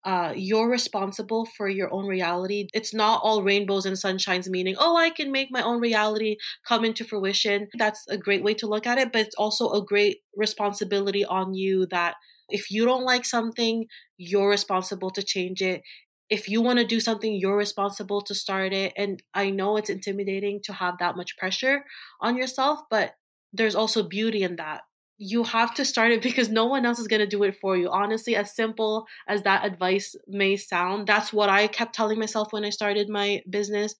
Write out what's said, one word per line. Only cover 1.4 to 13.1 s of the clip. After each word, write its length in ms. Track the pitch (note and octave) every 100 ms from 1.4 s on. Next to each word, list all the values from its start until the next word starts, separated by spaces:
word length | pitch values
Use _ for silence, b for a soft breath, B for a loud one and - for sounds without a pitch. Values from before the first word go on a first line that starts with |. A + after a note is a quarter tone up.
| A3+ -
for 120 | G3+
your 220 | G3 F#3+
own 120 | G3 G3+
reality. 600 | F#3 E3+ F3 F#3 G#3 G3
It's 180 | A3 A3
not 280 | A3 G#3+ A3+
all 220 | G#3+ A3
rainbows 420 | G3 G3+ G3 G3 F#3+
and 100 | F#3+
sunshines, 520 | G3 F#3+ - F3+ F#3
meaning, 260 | F#3 F#3 F#3+
"Oh, 200 | D#4+ E4+
I 140 | E4
can 200 | D#4+ C#4+
make 220 | C4+ C4+
my 100 | B3+
own 180 | A3+ A#3+
reality 580 | A#3 A3 G#3+ G#3+ G#3+ G#3+ B B -
come 180 | A3+
into 200 | A3+ A3
fruition." 640 | A3+ G#3+ F#3+ G3 A3 G3+ G3+ A#3
That's 260 | G#3+ G#3+ -
a 100 | G#3
great 240 | F3+ G3
way 120 | G3
to 120 | A3 A3
look 180 | G#3+
at 140 | G#3+ B3
it, 140 | B3+
but 100 | A3+
it's 140 | G#3 -
also 340 | G#3+ G#3 A3+
a 140 | G#3
great 340 | G3+ G3+ G#3 G3 _ G3
responsibility 880 | G#3 - G#3 G3+ G3 G3 G3 G3
on 300 | G3+ F#3 F#3
you 320 | F#3+ F#3+ F#3+ F3+
that 300 | F3+ F3 - b b b
if 200 | G3+ -
you 160 | G#3
don't 200 | A#3 B3+
like 200 | B3+